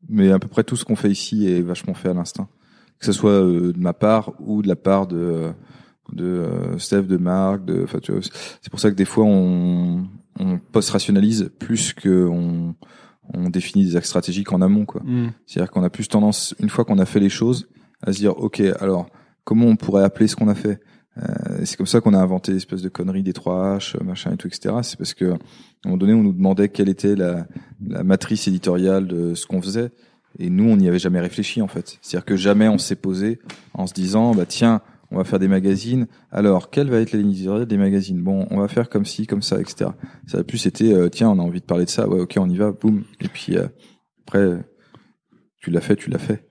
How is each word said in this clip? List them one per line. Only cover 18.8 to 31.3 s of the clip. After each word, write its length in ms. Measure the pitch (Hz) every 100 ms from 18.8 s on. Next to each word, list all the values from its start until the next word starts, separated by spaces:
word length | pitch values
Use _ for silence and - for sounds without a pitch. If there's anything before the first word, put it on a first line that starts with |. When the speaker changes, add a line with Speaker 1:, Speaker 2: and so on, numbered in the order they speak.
Speaker 1:
alors, 280 | 95 90 87 _ _ _
comment 220 | - 110 117
on 100 | 110
pourrait 280 | - 98
appeler 240 | 98 - 110
ce 80 | -
qu'on 120 | 107
a 60 |
fait ? » 260 | 101 104 101 _ _ _ -
Euh, 440 | - - - -
c'est 120 | - -
comme 80 | 95
ça 160 | 120
qu'on 100 | 110
a 60 | 98
inventé 340 | 92 92 -
l'espèce 300 | 95 - 92
de 80 | 92
connerie 320 | - 92 95
des 100 | 95
trois 460 | 90 - 92 95 98
H, 240 | - -
machin 280 | 92 92 90
et 40 | 92
tout, 120 | 90
et 20 |
cetera. 320 | - 104 110
C'est 160 | 117 -
parce 160 | -
que, 100 | -
à 100 | 92
un 40 | 87 - - - _ 95
moment 100 | 92
donné, 160 | 98
on 100 | 113
nous 120 | 104
demandait 340 | 92 95 95 101
quelle 220 | - 98
était 260 | 95 101 101
la, 300 | 90 87 85 - - - 98
la 180 | 95
matrice 440 | 92 95 - 110 -
éditoriale 580 | 92 95 90 92 95 95
de 280 | 87 85
ce 120 | 85 -
qu'on 160 | 92
faisait. 280 | 90 107 120 _ _ _ _ -
Et 120 | 90
nous, 140 | 92 113
on 80 | 107
n'y 120 | 92
avait 100 | 90
jamais 220 | 90 90
réfléchi, 420 | 90